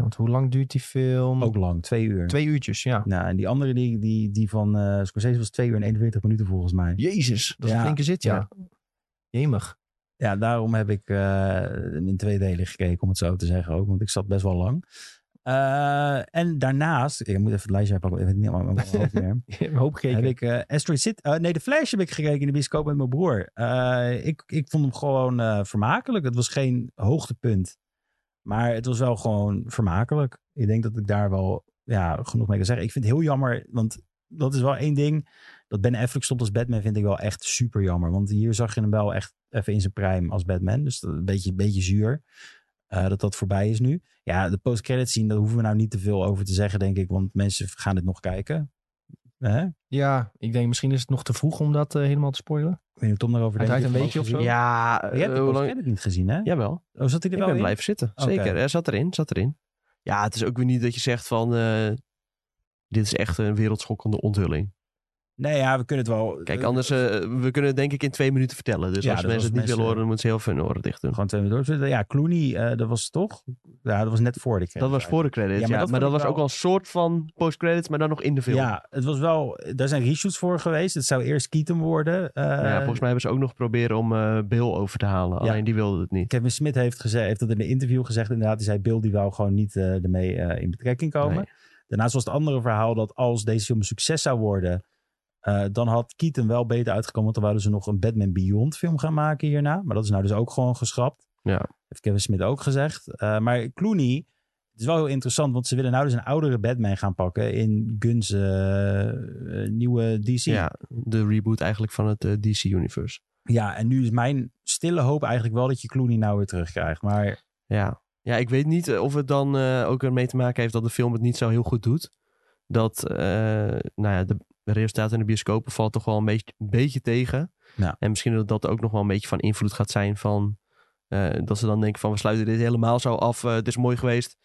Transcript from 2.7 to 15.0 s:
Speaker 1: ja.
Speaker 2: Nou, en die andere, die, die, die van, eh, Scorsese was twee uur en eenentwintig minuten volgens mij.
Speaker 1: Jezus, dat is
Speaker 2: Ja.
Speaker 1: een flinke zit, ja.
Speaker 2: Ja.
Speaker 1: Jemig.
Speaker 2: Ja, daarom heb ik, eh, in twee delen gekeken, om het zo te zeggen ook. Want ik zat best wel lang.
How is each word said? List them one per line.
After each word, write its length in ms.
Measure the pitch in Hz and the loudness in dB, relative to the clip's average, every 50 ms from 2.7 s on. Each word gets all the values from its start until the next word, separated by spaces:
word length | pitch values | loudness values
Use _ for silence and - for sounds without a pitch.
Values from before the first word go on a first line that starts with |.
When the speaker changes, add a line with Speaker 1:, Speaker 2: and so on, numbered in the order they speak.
| 107 - - | -4 -4 -2
Speaker 1:
ja. 180 | 127 123 104 107 | 0 0 0 0
Speaker 2:
Nou, 220 | 101 95 87 87 | 0 0 0 0
en 80 | 90 92 | 0 0
die 120 | 95 101 | 0 0
andere, 260 | 95 123 139 143 131 127 | 0 0 0 0 0 2
die, 260 | 123 123 120 113 107 | 2 0 0 0 0
die, 320 | 107 110 110 110 107 101 | 0 0 0 2 0 0
die 180 | 101 110 110 101 | 0 0 0 0
van, 280 | - 110 104 104 104 | 0 0 2 2 2
eh, 260 | 104 101 101 101 101 98 | 2 2 2 0 0 -2
Scorsese 340 | 95 - 104 107 123 123 | -2 -2 -2 0 0 0
was 120 | 120 110 - | 0 -2 -4
twee 180 | - - 123 120 | -2 -2 0 0
uur 60 | 110 | 0
en 80 | 107 104 | 0 0
eenentwintig 380 | 104 110 107 113 113 107 104 | 0 2 2 2 0 0 0
minuten 240 | - 107 110 110 107 | 2 2 2 2 2
volgens 280 | 92 95 92 87 90 90 | 0 0 0 0 0 2
mij. 200 | 92 87 87 92 | 2 2 0 0
Speaker 1:
Jezus, 600 | 101 135 180 202 190 131 120 107 113 - - - | 0 0 0 2 2 2 2 0 0 -2 -4 -6
dat 80 | - 123 | -4 -2
is 60 | 110 | 0
Speaker 2:
Ja. 60 | 110 | 0
Speaker 1:
een 60 | 117 117 | 2 0
flinke 200 | 147 151 143 143 | 0 0 0 0
zit, 200 | 160 185 - - | 0 -2 0 0
ja. 120 | 110 95 | 0 0
Speaker 2:
Ja. 120 | 95 101 - - 196 180 - _ _ _ _ _ _ _ _ _ _ _ _ | 0 -2 -6 -10 -18 -20 -20 _ _ _ _ _ _ _ _ _ _ _ _
Speaker 1:
Jemig. 480 | - 123 147 151 113 98 - - - _ _ _ _ _ _ _ _ - - | -2 0 0 2 0 0 -2 -6 -12 _ _ _ _ _ _ _ _ -4 -2
Speaker 2:
Ja, 120 | 104 98 | 0 0
daarom 380 | 101 113 113 120 117 113 113 113 | 2 0 0 0 0 0 0 0
heb 160 | 110 107 104 | 0 0 0
ik, 200 | 104 101 - - | -2 -2 -2 -2
eh, 880 | 101 98 98 98 98 98 95 98 95 92 92 90 - - 87 87 73 | 0 0 2 2 2 2 2 0 0 0 -2 -4 -4 -6 -6 -4 -4
in 220 | 76 90 95 98 | -2 -2 -2 -2
twee 220 | 92 104 104 101 98 | 0 0 0 0 2
delen 260 | 98 95 90 85 90 | 2 0 0 0 -2
gekeken, 360 | - - - 92 87 90 - | -4 -4 -2 0 0 0 0
om 80 | - 92 | 0 0
het 80 | 95 | 0
zo 180 | - 87 85 92 | 0 0 0 0
te 100 | 90 85 | 0 0
zeggen 280 | 85 90 92 87 82 80 | 0 0 0 0 0 0
ook. 140 | 90 98 | 0 0
Want 140 | 98 95 95 | 0 0 0
ik 80 | 107 - | 0 -2
zat 180 | - 98 98 | -2 -2 -2
best 160 | 101 98 98 95 | 0 0 0 2
wel 120 | 95 90 | 2 0
lang. 280 | 87 90 104 135 175 - _ - - | 2 0 0 -2 -2 -6 _ -18 -20